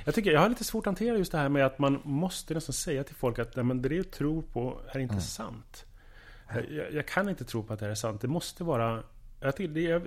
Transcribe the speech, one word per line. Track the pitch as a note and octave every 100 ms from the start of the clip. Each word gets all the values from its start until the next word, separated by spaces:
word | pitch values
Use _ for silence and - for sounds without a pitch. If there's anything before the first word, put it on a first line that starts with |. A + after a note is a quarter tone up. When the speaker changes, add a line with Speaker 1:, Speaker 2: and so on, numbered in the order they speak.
Speaker 1:
jag | D3+
tycker | A3+ G3
jag | D3+
har | G3+
lite | B3
svårt | - A3
att | G3+
hantera | F#3 A#3 A3
just | F3
det | D#3+
här | C#3
med | C#3+ C3+
att | -
man | C#3 C#3
måste | D3 C#3 F3+ - -
nästan | D#3 -
säga | - F3+ C3+
till | C#3
folk | - B2+ A#2
att, | A2+ C3
"Nej, |
men | A#2+ B2+
det | B2+
du | E3+
tror | F#3 - D3 D#3+
på | D3 A#2+ B2+ - -
är | C3+
inte | B2+
Speaker 2:
Mm. | G2+
Speaker 1:
sant." | - - A2 A2+ - - - - - - - - -
Jag, | B2 -
jag, | D3+ -
jag | D3 -
kan | F#3 G3+
inte | F3
tro | A#2+ A#2
på | G#2
att | G#2+
det |
här | G#2
är |
sant. | G#2+ A2+ G#2+
Det | B2+
måste | E3 - -
vara, | E3+ A#2+ A2+ A2+ - - - -
jag | C3+ C#3
tycker | F3
det, | D3+ E3+ E3+